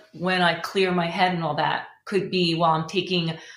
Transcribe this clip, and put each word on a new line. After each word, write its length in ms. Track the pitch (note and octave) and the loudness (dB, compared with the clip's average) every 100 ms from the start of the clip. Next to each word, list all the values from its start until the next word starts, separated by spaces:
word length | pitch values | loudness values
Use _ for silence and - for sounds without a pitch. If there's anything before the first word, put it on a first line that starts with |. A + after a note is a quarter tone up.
| - | -18
when 300 | D#3 F3 F#3 | -6 -2 2
I 160 | F3 E3 | 2 2
clear 300 | - G3+ F#3 | -2 0 2
my 140 | F3+ E3+ | 2 0
head 260 | F#3 F3+ | 0 0
and 100 | F3 | 2
all 120 | D#3+ D3 | -2 0
that 300 | D3+ - - - | 0 -2 -6 -18
could 260 | - G3 - | -4 -2 0
be 240 | F#3 F3 | 0 0
while 180 | D#3+ E3+ | 2 2
I'm 160 | D#3+ D#3+ | 2 0
taking 440 | F#3+ F3+ F3+ E3 D#3+ - | -4 -2 -2 -2 -6 -12